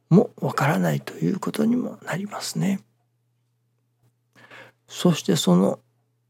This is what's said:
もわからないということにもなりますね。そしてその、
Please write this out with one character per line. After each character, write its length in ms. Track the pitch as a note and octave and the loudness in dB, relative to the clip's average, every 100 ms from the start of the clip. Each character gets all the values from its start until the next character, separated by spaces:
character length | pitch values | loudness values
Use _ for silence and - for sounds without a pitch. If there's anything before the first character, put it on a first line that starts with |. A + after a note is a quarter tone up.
| - | 4
も 220 | F#3 - - | 4 4 -2
わ 140 | D3 | -4
か 140 | - C#3 | 0 0
ら 100 | F#3+ | 2
な 160 | F3 | 0
い 60 | D3 | -2
と 140 | - | -4
い 160 | - - | -4 -2
う 100 | - | -2
こ 100 | - | -4
と 120 | - | 0
に 100 | A3 | 2
も 240 | B3 G#3 - | 2 -2 -8
な 120 | - F3 | -8 -6
り 100 | G#3 | -6
ま 140 | - | -8
す 180 | - E3 | -8 -2
ね。 220 | F3 G3 - _ _ _ _ _ _ _ _ _ _ _ _ _ _ _ - - - _ _ | 0 -2 -6 _ _ _ _ _ _ _ _ _ _ _ _ _ _ _ -20 -20 -20 _ _
そ 260 | - F3+ | 0 0
し 100 | D#3+ | 2
て 120 | - | 0
そ 220 | E3+ - F3+ | -2 2 2
の、 240 | G3 - _ _ _ _ _ | 2 -2 _ _ _ _ _